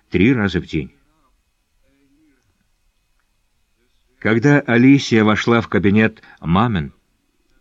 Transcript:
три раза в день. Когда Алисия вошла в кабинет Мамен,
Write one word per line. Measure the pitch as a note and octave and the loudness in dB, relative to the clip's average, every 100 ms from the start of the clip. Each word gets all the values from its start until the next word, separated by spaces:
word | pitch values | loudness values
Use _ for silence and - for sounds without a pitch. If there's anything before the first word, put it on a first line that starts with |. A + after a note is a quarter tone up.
| _ | _
три | F2+ A#2 | -2 -2
раза | B2 G2 E2+ | -2 -4 -6
в | - | -8
день. | D#2+ C2+ _ _ _ _ _ _ _ _ _ C4+ C#3 C3+ D3 D#4 C3+ _ _ _ _ _ _ _ _ _ _ _ _ _ _ _ _ _ _ | -10 -10 _ _ _ _ _ _ _ _ _ _ _ _ _ _ _ _ _ _ _ _ _ _ _ _ _ _ _ _ _ _ _ _ _
Когда | G#2 A2+ C#3+ C#3+ | -2 0 2 2
Алисия | - A#2 C3 C#3 - A2+ | 2 2 4 2 2 0
вошла | G#2+ G#2 - A#2 | 2 0 0 -2
в | - | -2
кабинет | G#2 G2 G#2+ A2 - - _ | -2 0 2 0 -4 -20 _
Мамен, | D#2+ F2+ A#2+ F#2+ C#2 - _ _ _ _ _ _ | -4 -2 -2 -4 -8 -14 _ _ _ _ _ _